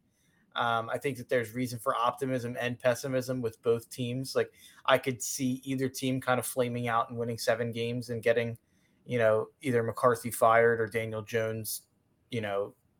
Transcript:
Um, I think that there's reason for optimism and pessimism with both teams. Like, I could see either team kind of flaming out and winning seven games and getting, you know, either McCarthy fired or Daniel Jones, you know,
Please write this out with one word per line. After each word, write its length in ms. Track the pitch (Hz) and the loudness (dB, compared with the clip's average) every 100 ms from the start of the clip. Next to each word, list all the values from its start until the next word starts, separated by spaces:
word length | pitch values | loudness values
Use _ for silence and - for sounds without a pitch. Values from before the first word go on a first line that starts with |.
| _ _ _ _ _ - | _ _ _ _ _ -2
Um, 320 | 120 113 117 | 0 0 0
I 100 | 123 | -4
think 180 | 143 120 | -4 -6
that 120 | 120 | 0
there's 240 | 127 110 | 0 0
reason 280 | 120 123 117 | -4 -4 -4
for 160 | 135 117 | -2 0
optimism 600 | 120 - 135 131 120 120 | 0 0 -2 -2 -4 -4
and 180 | 120 123 | -4 0
pessimism 640 | 127 120 139 131 123 131 | 0 0 0 -2 -2 -2
with 180 | 117 - | -4 -2
both 280 | 120 117 - | 0 0 -2
teams. 460 | - 120 127 131 123 | -6 -4 -4 -2 -2
Like, 160 | 113 - - - - | -2 -4 -20 -6 2
I 120 | 131 | 2
could 220 | 135 123 | 2 -4
see 400 | - - 127 131 | -4 -2 -2 -2
either 240 | 135 135 131 | -4 -2 -2
team 320 | - 131 131 | -2 -2 -2
kind 180 | 131 123 | 0 0
of 80 | - | 0
flaming 400 | 131 120 120 120 | -2 -2 -2 0
out 240 | 113 117 | 0 0
and 80 | 117 | -4
winning 200 | 117 113 | -4 -2
seven 340 | - 113 120 | 0 0 0
games 380 | 113 117 123 120 | -4 -4 -4 -6
and 120 | 117 | -2
getting, 340 | 117 117 117 117 _ _ _ _ | 0 2 0 -6 _ _ _ _
you 140 | - 123 | -4 2
know, 300 | 110 107 - _ | 4 4 0 _
either 200 | 127 120 | 0 0
McCarthy 480 | 113 - 127 117 120 | 0 2 4 4 -2
fired 500 | - 117 113 117 113 | 4 6 8 6 4
or 60 | 110 | 0
Daniel 360 | 113 113 110 | -2 -4 -6
Jones, 600 | 104 113 110 113 110 - - _ _ _ _ | -4 -2 -2 -4 -6 -10 -12 _ _ _ _
you 100 | 117 | -6
know, 320 | 104 101 104 - _ | -4 -2 -4 -8 _